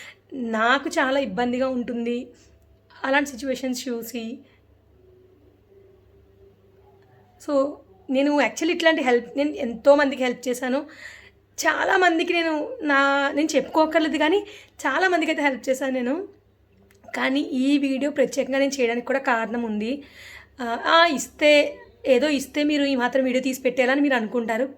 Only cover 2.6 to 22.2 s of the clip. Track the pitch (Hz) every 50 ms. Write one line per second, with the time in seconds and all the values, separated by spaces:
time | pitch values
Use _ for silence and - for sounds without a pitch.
2.6 | _ _ _ _ _ _ - - - 262 269 285 285 277 269 214 285 269 254 -
3.6 | 269 262 247 247 - 262 240 233 226 - - 240 226 226 254 - - _ _ _
4.6 | _ _ _ _ _ _ _ _ _ - - _ _ _ _ _ _ - _ _
5.6 | _ _ _ 392 - - _ _ _ _ _ - _ _ _ _ 392 392 196 _
6.6 | _ _ _ _ _ - _ _ _ _ _ - _ _ _ - - - 294 269
7.6 | 269 285 294 - - _ - - - - 262 262 277 294 294 294 254 220 - -
8.6 | 330 330 349 339 339 320 320 320 269 254 240 240 240 - - 277 294 302 294 -
9.6 | - 233 233 220 - 285 285 294 294 277 277 240 254 247 240 - - 262 247 247
10.6 | 269 254 254 285 302 - - - - - - - - - _ _ _ _ - -
11.6 | - 320 311 - - - 392 381 370 349 330 330 349 339 349 339 330 330 311 302
12.6 | 302 453 523 508 359 294 285 277 277 277 277 277 277 277 - 285 320 311 - 269
13.6 | 269 - - 330 311 311 320 330 320 320 262 294 311 311 359 415 403 - - -
14.6 | - - _ - - 294 262 311 370 381 349 330 320 311 311 285 285 285 262 220
15.6 | - 277 262 262 294 262 262 262 247 240 277 349 403 - - _ _ _ _ _
16.6 | _ _ _ _ _ _ _ _ - - - - 247 262 262 285 302 - 294 254
17.6 | 254 277 294 294 285 269 269 254 277 294 285 294 254 247 - 277 254 254 262 269
18.6 | 277 277 277 277 247 226 233 240 240 - 262 269 269 277 247 226 226 214 226 240
19.6 | 240 220 214 208 214 226 269 294 - - - - - - - - - _ _ -
20.6 | 247 233 233 269 - 311 311 330 339 339 294 - - - - - 311 294 294 294
21.6 | 302 - - - - - - _ - - 254 240